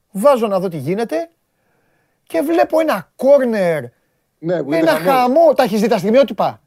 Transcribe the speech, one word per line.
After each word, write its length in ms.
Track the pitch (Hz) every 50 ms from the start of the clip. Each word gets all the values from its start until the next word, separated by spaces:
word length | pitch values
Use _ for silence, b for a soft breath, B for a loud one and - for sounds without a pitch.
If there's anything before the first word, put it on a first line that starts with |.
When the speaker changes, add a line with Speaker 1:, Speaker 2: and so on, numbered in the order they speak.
| _ _
Speaker 1:
βάζω 360 | _ 196 202 285 277 240 220
να 140 | 220 196 185
δω 80 | 175 196
τι 80 | 165
γίνεται 520 | 156 127 147 185 202 233 196 311 320 339 330 _ _ _ _ _ _ _ _ _ _ _ _ _ _ _ _ _ _ _
και 180 | _ - 330
βλέπω 400 | 294 285 339 339 349 339 - 311
ένα 300 | 320 302 254 196 160 - _
κόρνερ, 680 | _ - 262 285 285 262 240 220 208 185 175 165 151 120 120 - _ _ _ _ _ _ _ _ _
Speaker 2:
Ναι, 240 | 156 165 180 165 -
που 100 | 262 302
γίνεται 180 | 330 320 320
Speaker 1:
ένα 0 | 302 311
Speaker 2:
χαμός. 140 | - 285 269 254
Speaker 1:
χαμό. 340 | 247 247 254 320 339 311 254
Τα 80 | - 262
έχεις 180 | 214 196 220
δει 80 | 196 233
τα 100 | 240 202
στιγμιότυπα; 640 | 156 202 220 262 277 214 214 - 180 143 117 - _